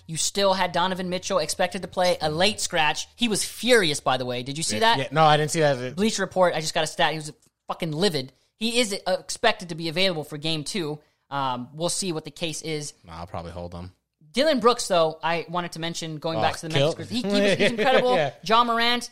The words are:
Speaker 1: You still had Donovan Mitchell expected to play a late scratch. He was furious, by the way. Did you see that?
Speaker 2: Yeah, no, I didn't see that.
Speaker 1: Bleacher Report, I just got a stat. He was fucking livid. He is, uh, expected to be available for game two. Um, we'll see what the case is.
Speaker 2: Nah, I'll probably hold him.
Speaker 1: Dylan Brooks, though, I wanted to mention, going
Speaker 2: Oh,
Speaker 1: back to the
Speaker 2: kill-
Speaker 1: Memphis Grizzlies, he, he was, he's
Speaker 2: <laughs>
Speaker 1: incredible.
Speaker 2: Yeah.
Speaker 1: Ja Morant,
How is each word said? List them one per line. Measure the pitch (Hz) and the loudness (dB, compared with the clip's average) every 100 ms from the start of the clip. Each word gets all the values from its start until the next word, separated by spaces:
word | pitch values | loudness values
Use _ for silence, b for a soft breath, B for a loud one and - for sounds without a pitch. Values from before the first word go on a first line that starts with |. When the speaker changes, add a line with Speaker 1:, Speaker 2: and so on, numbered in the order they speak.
| B | B
Speaker 1:
You | 160 | -4
still | - 202 196 | -2 2 2
had | 190 185 | 4 0
Donovan | 165 180 185 185 | 0 0 -2 -4
Mitchell | 180 180 190 | -4 -2 -2
expected | 156 - 180 196 | 0 -2 -2 -2
to | 175 | -6
play | - 180 175 | 0 2 2
a | 156 | 0
late | 156 196 214 | 2 2 0
scratch. | - 170 151 160 - - | -2 0 0 0 -6 -2
He | 240 | 0
was | 185 | 0
furious, | - - 226 240 175 143 | -4 -2 4 4 4 0
by | - 131 | 0 0
the | 127 | 0
way. | 123 | -6
Did | 127 139 | -6 -6
you | |
see | - - | -4 0
that? | 220 226 | 2 2
Speaker 2:
Yeah, | 135 | 0
no, | 147 | 4
I | 156 151 | 6 6
didn't | 151 | 2
see | 165 | 2
that. | 151 127 127 147 | 2 2 -4 -2
Speaker 1:
Bleacher | 220 208 | 0 0
Report, | 190 185 180 | -2 2 2
I | 147 | 2
just | 156 | -2
got | 180 | -2
a | 156 | -2
stat. | - 160 | 0 0
He | 156 | 0
was | 156 - _ _ - | -8 -14 _ _ -12
fucking | 185 175 | -6 -4
livid. | 151 202 151 131 - _ - | 0 0 0 -8 -14 _ -6
He | 226 233 | -2 0
is, | 240 196 - | 0 -2 -2
uh, | 185 | -2
expected | - - 226 214 175 | -2 0 0 0 -4
to | 165 | -8
be | 165 | -4
available | 160 190 165 | 0 0 0
for | 143 151 | -6 -6
game | 156 160 | -4 -4
two. | 147 214 151 156 _ _ - | -4 -6 -6 -8 _ _ -8
Um, | 139 135 123 123 | -4 -2 -4 -8
we'll | 147 170 | -4 -4
see | - 190 | -2 -4
what | 156 151 | -4 -8
the | |
case | - 170 147 | -8 -6 -6
is. | - 156 143 - | -6 -6 -8 -14
Speaker 2:
Nah, | 90 82 | -18 -14
I'll | 87 | -10
probably | 90 85 | -10 -10
hold | 85 87 | -10 -10
him. | 87 90 - _ _ 151 | -10 -12 -16 _ _ -8
Speaker 1:
Dylan | - 302 277 | 0 2 4
Brooks, | 214 240 - | 4 2 2
though, | 180 160 160 | 2 2 0
I | 156 170 156 | -2 -2 -4
wanted | 175 175 | -6 -6
to | 170 | -6
mention, | 165 170 160 156 | -8 -6 -8 -6
going | 165 165 | -4 0
Speaker 2:
Oh, | |
Speaker 1:
back | 165 147 | 0 -2
to | 165 | -2
the | |
Speaker 2:
kill- | 147 143 | 2 2
Speaker 1:
Memphis | 160 110 | 0 -4
Grizzlies, | 226 | -4
he, | 196 202 | 0 2
he | |
was, | 202 180 | 4 4
he's | 202 | 2
Speaker 2:
<laughs> | 233 | 2
Speaker 1:
incredible. | 214 262 254 247 | 4 4 4 4
Speaker 2:
Yeah. | 143 - | 2 -2
Speaker 1:
Ja | 156 226 240 | 2 4 4
Morant, | 226 233 240 233 | 4 2 0 -2